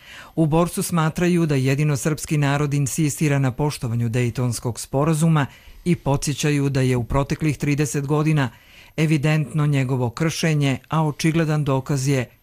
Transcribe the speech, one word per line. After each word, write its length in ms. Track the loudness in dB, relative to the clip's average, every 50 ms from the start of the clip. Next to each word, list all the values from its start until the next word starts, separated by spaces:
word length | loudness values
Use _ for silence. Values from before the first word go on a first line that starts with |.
| -20 -20 -20 -20 -20 -8 -2
U 100 | 0 2
Borsu 380 | 2 4 2 2 2 0 -4 -4
smatraju 600 | -2 0 0 0 0 0 0 0 2 2 2 2
da 100 | 2 2
jedino 420 | 2 2 2 2 2 2 0 0 0
srpski 400 | 0 -2 -4 -4 -4 -2 0 0
narod 360 | 2 2 2 0 0 0 0
insistira 680 | 0 -2 -2 -2 -2 -2 -2 0 0 0 0 2 2
na 120 | 0 0
poštovanju 580 | 0 0 -2 -2 -2 -4 -6 -4 -2 -2 -2 0
Dejtonskog 680 | 0 0 0 -2 -2 -2 -2 -2 -2 -4 -4 -6 -6 -6
sporazuma 680 | -8 -4 -2 0 2 2 2 2 2 4 4 4 2 0 -4 -12 -20 -20 -18 -8 -2
i 100 | 0 0
podsjećaju 760 | 0 0 0 0 0 0 -2 -4 -2 0 0 0 2 0 0
da 120 | 0 2
je 160 | 2 2 2 0
u 60 | -2
proteklih 540 | -2 0 0 0 0 -2 -2 -2 -2 -2 -2
trideset 480 | -2 -2 0 0 0 -2 -2 -4 -2
godina 440 | 0 0 0 2 2 2 2 0 -2 -4 -10 -20 -20 -20 -20 -20 -12 -4 -2
evidentno 680 | 0 2 2 2 2 2 2 0 0 -2 -2 -2 0 2
njegovo 420 | 2 2 0 0 0 -2 -2 -2
kršenje, 680 | -2 -2 -2 -2 -2 0 0 0 2 2 2 0 0 -2 -4 -4
a 180 | -2 0 0 0
očigledan 560 | -2 -2 0 0 2 2 2 0 0 0 0
dokaz 440 | 0 0 0 0 -2 -2 -2 0 0
je 220 | 0 0 -2 -4 -8 _